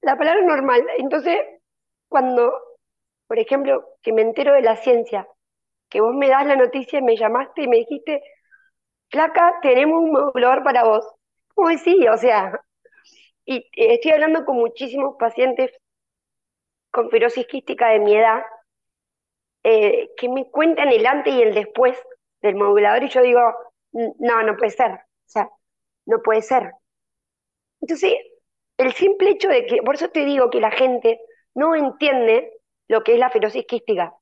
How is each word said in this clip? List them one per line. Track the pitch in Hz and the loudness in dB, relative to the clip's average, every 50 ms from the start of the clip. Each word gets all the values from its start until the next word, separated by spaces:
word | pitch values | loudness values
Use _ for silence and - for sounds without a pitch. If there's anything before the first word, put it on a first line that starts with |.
| - | -2
La | 277 269 262 | -2 -2 -2
palabra | 294 311 330 415 381 | 0 0 0 2 2
normal. | 349 311 277 269 277 247 240 262 480 - - | 2 0 0 0 2 2 2 0 0 -4 -6
Entonces, | 254 277 277 302 269 349 339 415 - - - _ _ _ _ _ _ _ _ _ _ _ | -4 -4 -4 -4 -2 -2 -2 -2 -4 -8 -10 _ _ _ _ _ _ _ _ _ _ _
cuando, | - - 254 254 254 247 240 240 - - - - - _ _ _ _ _ _ _ _ _ _ | -2 0 0 0 0 0 0 0 -2 -4 -12 -18 -20 _ _ _ _ _ _ _ _ _ _
por | _ 226 226 | _ -4 -4
ejemplo, | 220 - 269 277 277 277 269 254 - - _ _ _ | -2 -2 -2 -4 0 -2 -2 -2 -4 -12 _ _ _
que | 233 220 | -4 0
me | 220 220 | 0 0
entero | 226 226 - 277 285 285 | 0 -2 -2 2 4 4
de | 277 254 | 4 4
la | 233 220 | 2 0
ciencia, | 220 - 262 247 233 226 240 226 202 185 - _ _ _ _ _ _ _ _ _ _ _ _ | 0 0 2 2 2 0 -4 -8 -10 -10 -10 _ _ _ _ _ _ _ _ _ _ _ _
que | - 202 | -2 -2
vos | 214 226 247 | 0 0 0
me | 277 277 269 | 0 2 2
das | 262 269 277 | 2 2 2
la | 285 277 | 2 2
noticia, | 269 254 240 - 269 254 - - 285 262 | 2 2 0 0 -6 -10 -6 -6 -2 0
me | 240 226 | 0 0
llamaste | 214 226 214 226 247 277 277 - - 302 | 0 0 -2 -2 -2 -4 -4 -8 -8 -2
y | 254 | 2
me | 240 226 | 2 0
dijiste, | 233 226 294 - - - 302 285 - - _ _ _ _ _ _ _ _ _ _ _ _ _ _ _ _ | 0 -2 -10 -10 -8 -8 -8 -8 -8 -12 _ _ _ _ _ _ _ _ _ _ _ _ _ _ _ _
"Flaca, | - 277 320 320 320 - 339 349 349 339 - | -2 -2 -2 0 2 2 2 2 2 0 0
tenemos | 277 247 254 277 311 320 330 330 | 2 2 2 2 2 0 0 0
un | 320 311 | 0 0
modulador | 262 285 285 262 254 240 247 262 277 269 | 0 0 0 -2 0 2 2 2 2 0
para | 285 269 247 233 | 0 0 2 2
vos". | 226 214 220 220 - - _ _ _ _ _ _ _ _ | 2 2 0 -2 -6 -20 _ _ _ _ _ _ _ _
Como | - 381 330 339 302 | 0 2 2 2 0
sí, | - 339 349 392 277 233 | 2 2 4 4 4 4
o | 220 220 | 2 2
sea, | - 254 226 208 190 190 180 - _ _ _ _ _ _ _ _ _ _ _ _ _ _ _ _ _ | 2 2 2 2 0 -4 -8 -12 _ _ _ _ _ _ _ _ _ _ _ _ _ _ _ _ _
y, | - 269 240 | -10 -10 -10
eh, | - _ - - - 226 233 | -10 _ -4 0 2 2 2
estoy | 233 - 320 311 | 2 2 2 2
hablando | 302 302 320 311 330 311 | 2 4 2 0 -2 -2
con | - 269 | -2 -2
muchísimos | 240 233 233 233 - 262 254 233 277 269 277 - - | -2 -2 -2 -4 -8 -12 -10 -6 -6 -6 -6 -6 -4
pacientes | 233 233 233 - 247 262 247 233 262 254 _ _ _ _ _ _ _ _ _ _ _ _ _ _ _ _ _ _ _ _ _ _ _ _ - | -4 -4 -2 0 -2 -2 0 -2 -4 -6 _ _ _ _ _ _ _ _ _ _ _ _ _ _ _ _ _ _ _ _ _ _ _ _ -6
con | 247 233 226 | -6 -4 0
fibrosis | - 226 233 240 233 262 240 - | 0 0 0 0 -2 -4 -10 -8
quística | - 269 - - 269 - 247 233 | -10 -12 -10 -10 -6 -2 0 2
de | 220 214 | 2 2
mi | 208 208 208 | 2 2 2
edad, | 214 226 226 220 240 - - - - _ _ _ _ _ _ _ _ _ _ _ _ _ _ _ _ _ _ _ _ _ | 4 4 2 2 0 -4 -12 -18 -20 _ _ _ _ _ _ _ _ _ _ _ _ _ _ _ _ _ _ _ _ _
eh, | 214 226 220 208 208 - - - - - | 2 2 4 2 4 2 2 0 0 -12
que | - - 247 | -8 -8 -6
me | 254 269 262 - | -6 -6 -8 -6
cuentan | - 285 311 330 330 311 285 285 | -4 0 0 0 0 0 0 2
el | 247 220 220 | 2 2 2
antes | 247 262 294 269 294 269 | 2 0 0 -2 -2 0
y | 254 233 | 2 2
el | 220 202 | 2 2
después | 214 208 208 - - 254 247 262 - - - - _ _ _ _ _ - | -2 -6 -6 -2 0 0 0 0 -4 -14 -20 -20 _ _ _ _ _ -4
del | 208 190 | -4 -2
modulador | 196 202 202 202 208 208 208 208 247 269 | 0 0 2 2 4 4 2 0 0 -2
y | 269 | -2
yo | - 254 247 | 2 2 2
digo, | 247 240 247 240 233 233 - - - _ _ _ _ - | 4 4 4 2 2 0 -4 -16 -20 _ _ _ _ -8
"N-, | 226 233 220 - _ | -8 -8 -8 -8 _
no, | - 240 233 226 220 | -4 -2 0 0 0
no | 214 208 | -2 -2
puede | - - 214 208 | -2 -4 -4 -2
ser, | - 254 226 233 | -2 -2 -2 -2
o | - _ _ _ _ _ | -8 _ _ _ _ _
sea, | _ _ 220 202 - _ _ _ _ _ _ _ _ _ _ _ | _ _ -6 -6 -6 _ _ _ _ _ _ _ _ _ _ _
no | - 226 220 226 | -4 -4 -2 0
puede | 220 220 220 220 | 0 0 0 0
ser". | - 262 254 - - - _ _ _ _ _ _ _ _ _ _ _ _ _ _ _ _ _ _ _ _ _ | 0 -2 -2 -2 -4 -14 _ _ _ _ _ _ _ _ _ _ _ _ _ _ _ _ _ _ _ _ _
Entonces, | - - 330 - - 381 466 523 - - _ _ _ _ _ _ _ _ _ | -10 -10 -6 -4 -2 -2 -2 -2 -6 -14 _ _ _ _ _ _ _ _ _
el | _ 262 262 - | _ -2 -2 -2
simple | - 359 392 403 392 381 415 | 0 0 0 2 2 2 0
hecho | 381 285 - 392 | 0 0 0 0
de | 302 247 240 | 0 0 0
que, | - 233 233 - | 0 -4 -2 -2
por | 240 285 | -2 -4
eso | 285 320 - | -4 -4 -6
te | - 320 285 | -4 -4 -2
digo | 277 285 269 254 233 | -2 0 0 0 0
que | - - | 0 -2
la | 220 214 | -2 -2
gente | 214 220 254 254 247 240 - 226 226 226 - - _ _ _ _ _ | 0 0 0 0 0 0 0 -2 -2 -2 -8 -20 _ _ _ _ _
no | 254 285 320 330 | -4 -2 0 0
entiende | 311 294 262 262 _ 294 294 262 254 233 226 220 240 302 - - - _ _ _ _ _ _ | 0 -2 -4 -4 _ -2 -2 0 0 0 2 0 0 -2 -6 -18 -20 _ _ _ _ _ _
lo | 220 220 220 | -2 -2 2
que | - 233 | 2 2
es | 233 | 2
la | 254 247 | 2 0
fibrosis | 247 220 208 214 208 - 233 | 0 -2 -2 -2 -6 -8 -8
quística | - 247 233 233 - 214 185 175 170 - _ | -6 -8 -8 _ -4 -4 -4 -4 -8 -8 _